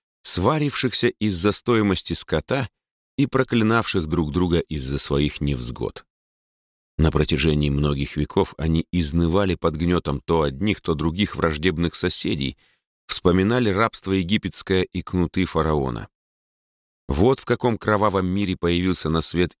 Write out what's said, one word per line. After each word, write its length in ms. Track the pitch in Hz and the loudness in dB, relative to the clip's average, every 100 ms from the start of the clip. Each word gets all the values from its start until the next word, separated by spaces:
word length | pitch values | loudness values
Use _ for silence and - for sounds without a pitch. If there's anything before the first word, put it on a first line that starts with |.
| _ _ | _ _
сварившихся 880 | - - 98 156 147 - 127 - 123 | -2 2 2 2 0 -2 -2 2 0
из-за 420 | - 107 87 101 | 0 -2 2 0
стоимости 640 | 95 - 117 104 90 - | 0 2 2 4 0 -2
скота 560 | 85 - 78 - 135 123 _ _ _ _ - | -4 -2 -4 -2 -4 -4 _ _ _ _ -2
и 100 | 139 | 0
проклинавших 800 | 131 131 120 107 113 110 95 78 | 0 0 2 4 2 2 -2 0
друг 240 | 85 78 | 0 0
друга 280 | 76 90 85 | 0 2 0
из-за 380 | - 78 65 69 | -2 -6 -4 -4
своих 440 | - 71 73 - | 0 0 0 0
невзгод. 640 | 71 65 60 60 50 - - _ _ _ _ _ _ _ _ - | -4 -2 -6 -6 -8 -8 -20 _ _ _ _ _ _ _ _ 0
На 140 | 78 | 2
протяжении 580 | 71 73 76 78 76 73 | 2 0 2 2 2 0
многих 480 | 69 73 71 71 78 | 0 0 -2 -4 -4
веков 360 | 73 - 92 - | -2 0 -2 -2
они 300 | 80 80 - | 0 0 0
изнывали 640 | 90 76 82 85 92 98 82 | -2 0 2 2 2 0 0
под 200 | 85 76 | -2 -2
гнётом 460 | 85 87 76 69 | 0 0 0 -6
то 220 | - 82 | 0 0
одних, 380 | 73 67 104 95 | 0 -2 -4 -4
то 140 | - 76 | -2 -2
других 400 | 80 85 101 - | -2 0 -2 -2
враждебных 600 | 85 76 87 80 85 - | -4 0 -2 0 -2 -2
соседей, 600 | - - - 120 67 - _ _ _ _ - | -4 -2 -4 -2 -4 -8 _ _ _ _ -6
вспоминали 640 | - 90 90 98 123 113 | 0 2 4 4 2 2
рабство 440 | 95 113 - 95 | 2 0 -2 -2
египетское 720 | 95 85 107 95 - - 92 | 0 2 -2 -2 -4 0 0
и 180 | 87 92 | 0 -4
кнуты 440 | - 92 85 - 90 | -4 -2 0 0 -2
фараона. 600 | 85 78 76 65 57 50 _ _ _ _ _ _ _ _ _ - | 0 0 0 -2 -6 -10 _ _ _ _ _ _ _ _ _ -6
Вот 320 | 69 113 135 | 2 4 4
в 60 | - | 0
каком 320 | 123 123 107 | 0 0 -2
кровавом 480 | - 104 104 95 90 | 0 2 2 2 0
мире 300 | 95 95 92 | -2 -2 -2
появился 540 | 85 87 92 87 80 | 0 0 0 0 0
на 120 | 80 | 0
свет 300 | - 82 87 - | 0 0 -2 -2